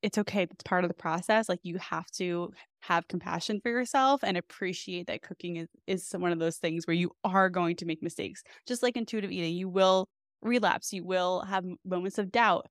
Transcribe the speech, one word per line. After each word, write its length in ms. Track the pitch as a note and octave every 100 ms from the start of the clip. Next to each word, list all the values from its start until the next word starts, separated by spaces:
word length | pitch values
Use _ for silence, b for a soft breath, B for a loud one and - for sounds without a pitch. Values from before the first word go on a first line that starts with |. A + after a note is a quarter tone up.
It's 140 | G#3 -
okay. 240 | G#3 G#3
It's 200 | F3+ -
part 200 | - F3+ F3+
of 20 |
the 60 |
process. 560 | - F3 E3 F3+ A3 A3
Like, 100 | F3+
you 140 | F3+ F3
have 300 | - D#3+ F3
to 400 | - F3+ F3 F3 - B _
have 240 | - E3+ E3+
compassion 500 | F3+ - E3 - G#3+
for 100 | A#3+
yourself 540 | A#3+ B3 C#4 C4 C#4
and 140 | G3+ F3+
appreciate 720 | F3 - F#3 F#3 - F3+ F3
that 140 | -
cooking 340 | - F3+ F3 E3+
is, 100 | E3 _ -
is 240 | F#3+ - F#3
one 160 | F3+
of 60 | E3+
those 160 | E3 E3
things 280 | E3+ E3 E3
where 60 |
you 180 | E3 F3 - G#3
are 240 | F#3+ F#3+
going 260 | F3+ E3+ E3+
to 80 | E3+
make 160 | D#3+
mistakes. 400 | E3+ - F#2 - - B -
Just 140 | B3
like 120 | B3 B3
intuitive 360 | A3+ A3 G3
eating, 240 | F3+ E3+ F3
you 120 | F#3+
will 400 | F#3 F#3+ F#3+ F#3 _ _ _
relapse. 520 | A3 A#3+ G#3 - -
You 100 | G3
will 380 | F3 F#3 F3+ F3+
have 240 | F#3+ G3 F#3
m-, 100 | F3+
moments 340 | - F3+ F#3 F#3+
of 120 | G3
doubt. 360 | A#3 G3 F3 -